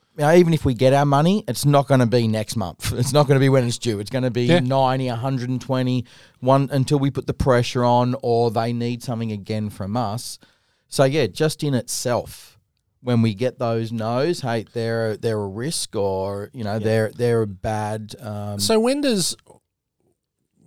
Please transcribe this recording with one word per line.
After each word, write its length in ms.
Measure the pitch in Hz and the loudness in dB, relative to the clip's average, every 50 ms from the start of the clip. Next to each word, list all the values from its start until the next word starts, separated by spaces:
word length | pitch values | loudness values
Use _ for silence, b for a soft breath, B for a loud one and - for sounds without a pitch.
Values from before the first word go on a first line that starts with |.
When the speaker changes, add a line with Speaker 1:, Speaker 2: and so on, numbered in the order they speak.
| _ _ _ - | _ _ _ 0
Speaker 1:
You 60 | 147 | 2
know, 80 | 151 170 | 6 6
even 200 | 180 180 165 160 | 6 6 6 4
if 120 | 147 - | 2 2
we 80 | 139 123 | 0 0
get 180 | 107 127 131 139 | 4 4 4 4
our 120 | 143 147 | 4 4
money, 380 | 143 139 143 156 175 202 220 - - | 4 4 4 4 4 2 2 0 -4
it's 180 | 117 - - | -4 0 2
not 220 | 147 143 139 131 - | 4 4 4 4 4
gonna 180 | 139 127 123 | 4 4 4
be 220 | 110 127 120 117 110 | 4 4 2 2 2
next 280 | 110 110 107 - - 113 | 0 -2 -4 -4 -6 -6
month. 340 | 95 85 - - - - - | -6 -8 -8 -8 -8 -4 -2
<laughs> 60 | 113 | -2
It's 140 | 123 - - | 0 2 2
not 140 | 147 147 131 | 2 4 4
gonna 120 | 143 131 | 4 4
be 100 | 139 135 | 6 4
when 160 | 135 131 120 | 4 4 2
it's 120 | 117 113 - | 0 -2 -4
due. 220 | - 120 104 98 | -4 -4 -4 -4
It's 100 | 107 - | -4 -6
gonna 220 | - 127 127 127 | -4 -2 -2 -2
be 120 | 104 123 120 | -2 0 2
Speaker 2:
Yeah. 140 | 123 170 175 | 4 4 4
Speaker 1:
ninety, 480 | 123 123 135 135 131 127 131 135 131 127 | 2 2 2 2 2 2 0 0 -2 -4
a 80 | 117 | -4
hundred 340 | 113 123 135 135 123 120 123 | -4 -4 -4 -4 -4 -4 -4
and 100 | 127 120 | -4 -4
twenty, 440 | - - 131 127 127 127 127 123 120 b b b b b b b | -4 -4 -2 -2 0 0 -2 -2 -4 b b b b b b b
one, 280 | 123 127 135 139 139 - | 2 4 4 4 4 2
until 280 | 143 135 127 - 151 139 | 0 0 0 2 2 2
we 120 | 135 139 | 2 0
put 160 | - 135 - - | -2 -2 -4 -4
the 60 | 131 | -4
pressure 500 | - - 139 123 120 120 - - 127 123 | -2 2 2 4 4 2 0 0 0 2
on 300 | 123 123 123 123 123 123 - | 2 4 4 2 2 -2 -2
or 300 | - 120 117 117 120 117 | -2 0 0 2 2 0
they 200 | 104 117 113 120 120 | 0 0 -2 -2 -2
need 300 | 117 120 120 123 113 - | -4 -4 -4 -6 -6 -6
something 280 | 131 117 113 117 110 | -6 -6 -4 -4 -6
again 380 | 107 101 92 - 110 107 107 104 | -6 -6 -6 -6 -6 -4 -6 -6
from 260 | - - 98 95 107 | -8 -8 -8 -6 -4
us. 420 | 123 117 101 107 127 - - - - b b b b b b b b b b | -4 -4 -4 -6 -8 -8 -12 -14 -16 b b b b b b b b b b
So, 160 | - - 139 | 0 2 2
yeah, 220 | 135 139 160 127 98 | 2 2 0 -2 -2
just 360 | - - 156 156 - - 151 | -2 -2 -2 -2 -2 -4 -4
in 100 | 143 135 | -2 -2
itself, 840 | 117 - - - - - 123 120 101 78 - - - - - _ _ _ _ _ _ _ _ _ _ - | -2 -2 -4 -6 -6 -4 -2 -2 -4 -4 -6 -12 -20 -20 -20 _ _ _ _ _ _ _ _ _ _ -4
when 180 | 123 123 117 | 0 2 2
we 120 | 113 113 101 | 2 2 0
get 240 | 95 127 127 - - | 0 -2 -4 -2 -2
those 340 | 123 117 117 113 113 110 | -4 -2 -2 -2 -4 -6
no's, 500 | 117 113 110 113 120 127 143 170 175 - | -6 -6 -4 -4 -2 -2 0 -2 -2 -4
hey, 240 | 131 117 120 117 101 - - | -4 -4 -4 -4 -6 -6 -6
they're, 420 | 117 113 113 113 117 113 110 104 - | -6 -4 -4 -2 -2 -2 -2 -4 -4
they're 220 | - 117 110 107 | -4 -2 -2 -2
a 80 | 101 98 | -4 -6
risk, 480 | 95 113 123 - - - - - - | -6 -8 -6 -6 -6 -6 -8 -6 -4
or, 540 | 107 98 98 95 95 95 98 101 101 104 - - | -2 -2 -2 -2 -2 -4 -4 -6 -8 -10 -12 -10
you 100 | 127 107 | -8 -6
know, 100 | 101 107 | -6 -4
Speaker 3:
Yeah. 60 | 113 | -2
Speaker 1:
they're, 320 | 104 110 110 110 110 104 - | -2 0 0 0 0 -2 -2
they're 280 | - 120 120 117 113 110 | -2 -2 0 0 0 -2
a 40 | 104 | -2
bad, 680 | 95 90 - 110 107 107 107 104 110 110 107 107 - - | -6 -8 -6 -6 -4 -4 -4 -6 -8 -8 -10 -12 -16 -16
um, 400 | - 107 104 104 104 104 104 101 | -14 -12 -10 -10 -8 -8 -6 -4
Speaker 2:
So 200 | 101 220 220 220 | -2 0 0 2
when 220 | 226 247 277 294 | 2 0 0 0
does, 340 | 294 269 226 190 160 - - - _ _ - _ _ _ _ _ _ _ _ _ _ _ _ _ _ _ _ _ _ _ _ _ _ | -2 -2 0 -2 -2 -4 -6 -8 _ _ -20 _ _ _ _ _ _ _ _ _ _ _ _ _ _ _ _ _ _ _ _ _ _